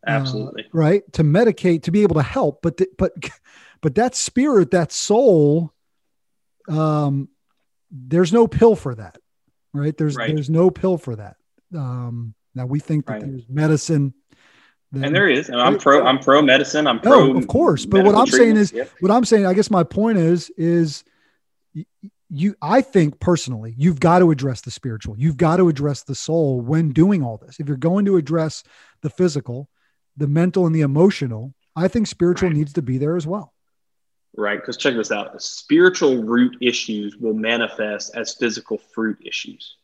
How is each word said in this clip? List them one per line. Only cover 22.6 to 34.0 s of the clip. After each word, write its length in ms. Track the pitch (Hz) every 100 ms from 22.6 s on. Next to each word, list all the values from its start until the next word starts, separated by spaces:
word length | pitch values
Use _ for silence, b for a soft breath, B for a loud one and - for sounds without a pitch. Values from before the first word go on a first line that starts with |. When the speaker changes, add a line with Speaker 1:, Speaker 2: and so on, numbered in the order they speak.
Speaker 2:
I 200 | 147 226
think 380 | 262 196 151 139
personally, 540 | - 170 - 117 113 117
you've 220 | 156 151
got 200 | 170 180
to 120 | 180
address 300 | 147 135 120
the 100 | -
spiritual. 460 | - 131 110 - 107
You've 200 | 147 139
got 200 | 170 175
to 100 | 180
address 340 | 143 147 139
the 120 | - 135
soul 460 | - 165 151 127
when 300 | 117 156 165
doing 320 | 135 180 202
all 140 | 127 110
this. 220 | - -
If 80 | 147
you're 100 | 135
going 280 | 160 190 202
to 100 | 185
address 460 | 143 165 160 - _ b b b
the 80 | 151
physical, 600 | - 180 143 120 120 143 _ _ _ _ -
the 100 | 143
mental 380 | 147 180 190 175
and 100 | 160
the 60 |
emotional, 720 | 147 139 190 - 135 107 127 - _ -
I 120 | 180
think 200 | 233 208
spiritual 420 | - 175 175 185
Speaker 1:
Right. 80 | 151
Speaker 2:
needs 160 | 147
to 80 | 156
be 160 | 123 127
there 180 | 143 175
as 120 | 151
well. 260 | 196 - _ _ _ _ _